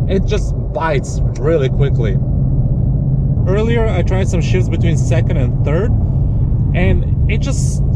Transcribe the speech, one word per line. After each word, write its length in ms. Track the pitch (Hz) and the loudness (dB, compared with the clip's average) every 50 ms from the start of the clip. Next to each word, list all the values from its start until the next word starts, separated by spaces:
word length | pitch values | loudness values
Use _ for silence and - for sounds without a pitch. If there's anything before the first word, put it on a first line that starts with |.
| - - | -2 0
it 160 | 185 196 - | 0 0 0
just 300 | - - - - - - - - - - | 0 0 -2 -2 -2 -4 -4 -4 -4 -4
bites 480 | 147 160 160 147 135 - - - - 131 120 - - | -4 -2 -2 -2 -2 -2 -4 -4 -2 -2 -2 -2 -2
really 300 | 131 151 165 156 131 131 | 0 0 0 2 0 0
quickly. 480 | 131 - 139 135 131 131 117 104 95 95 - - - - - - - - - - - - - - - - - - - - - - - - - | 0 0 0 0 0 0 0 0 0 0 0 0 0 0 0 0 0 0 0 0 0 0 0 0 0 0 0 0 0 0 0 0 0 0 0
Earlier, 400 | 202 208 208 220 226 233 233 220 | 0 0 0 0 0 2 2 0
I 160 | 214 202 214 208 | 0 0 0 0
tried 260 | - 190 190 196 - | 0 0 0 0 0
some 120 | 190 170 | 0 0
shifts 280 | - - - - - - | 0 2 2 0 0 0
between 280 | - - - 165 151 | 0 0 0 0 0
second 400 | - - - 160 160 156 - - | 0 0 2 2 2 2 0 0
and 280 | - 135 123 - - - | 0 0 0 0 0 0
third, 260 | 147 147 - - 214 - - - - - - - - - - - - - - - - - | 0 0 0 0 0 0 0 0 0 0 0 0 0 0 0 0 0 0 0 0 0 0
and 560 | 139 - 190 190 - - - - - - - | 0 2 2 2 2 0 0 0 0 0 0
it 80 | - 143 | 0 0
just 440 | - 139 139 - - - - - - - - | 0 0 0 0 0 0 0 0 0 0 0